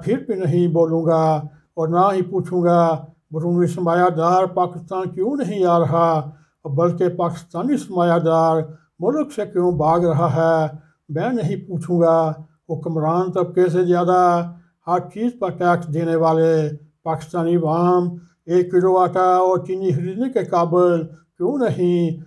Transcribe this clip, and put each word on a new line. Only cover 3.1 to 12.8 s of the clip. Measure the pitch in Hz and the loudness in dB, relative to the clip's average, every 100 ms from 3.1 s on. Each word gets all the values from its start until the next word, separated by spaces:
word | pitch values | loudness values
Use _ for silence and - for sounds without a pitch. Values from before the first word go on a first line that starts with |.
| _ - | _ -12
बैरूनी | 156 175 175 170 | -6 -2 0 0
सरमायादार | 170 170 175 180 160 170 185 185 | 0 0 2 2 2 2 2 0
पाकिस्तान | 180 180 175 - 185 180 | 0 -2 -4 -10 -8 -6
क्यों | 180 214 285 | -4 -4 -4
नहीं | 190 208 180 | -4 0 2
आ | 170 | 2
रहा, | 165 170 165 160 147 - _ _ 156 | 2 2 2 0 -4 -14 _ _ -6
बल्कि | 139 175 175 180 | 0 0 0 -2
पाकिस्तानी | 175 170 170 - 170 247 277 | -2 -4 -6 -10 -6 -2 -2
सरमायादार | - 180 175 170 160 160 165 160 156 - _ - | -2 0 2 2 2 2 2 0 -4 -12 _ -6
मुल्क | 190 302 - | -2 -2 -4
से | - 202 | -6 -6
क्यों | 180 180 156 | -2 -2 0
भाग | 151 170 175 | 0 2 2
रहा | 151 170 | 0 0
है, | 160 165 165 156 151 - _ - | 0 2 2 -2 -6 -20 _ -10
मैं | 151 226 | -6 -4
नहीं | 240 208 190 | -2 -4 -6
पूछूंगा। | - 170 - 175 165 165 160 151 - _ - | -8 -8 -2 2 4 4 2 -4 -12 _ -10
हुक्मरान | 160 | -8